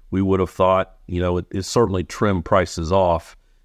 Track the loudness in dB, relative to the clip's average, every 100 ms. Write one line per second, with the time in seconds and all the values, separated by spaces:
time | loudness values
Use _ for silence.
0 | -6 -2 0 0 0 0 2 2 -2 -8
1 | -8 -4 -2 -2 -4 -8 -2 0 0 0
2 | -4 -2 -2 -2 2 0 0 -4 0 2
3 | 2 0 -4 -20 _ _